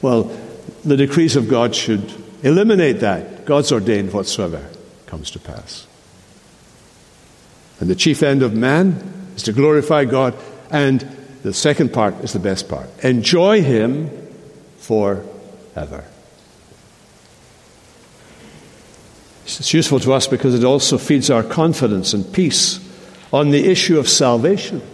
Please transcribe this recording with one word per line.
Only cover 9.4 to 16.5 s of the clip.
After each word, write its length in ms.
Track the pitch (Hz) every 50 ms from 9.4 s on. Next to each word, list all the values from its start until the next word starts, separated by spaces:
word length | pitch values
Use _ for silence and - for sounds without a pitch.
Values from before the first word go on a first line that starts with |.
| -
to 80 | 113
glorify 540 | 104 123 143 151 151 151 143 147 160 151 139
God 300 | 120 127 131 135 127 117 - - - - - - -
and 320 | - 147 143 135 135 123 - - - - - - - - -
the 80 | 95 95
second 400 | - - 151 147 - 160 117 -
part 220 | 131 110 101 90 - -
is 100 | 95 -
the 60 | 101
best 280 | 87 101 95 92 -
part. 220 | - 87 69 65 - - - -
Enjoy 580 | 131 127 120 107 - 175 170 175 196 214 214
him 480 | 165 139 127 110 110 120 135 143 160 151 - - - - - - - - - - - - - -
forever. 1200 | - - 113 107 104 101 98 92 - - - - - - - - - - - - 76 71 - - - - - - - - _ _ _ _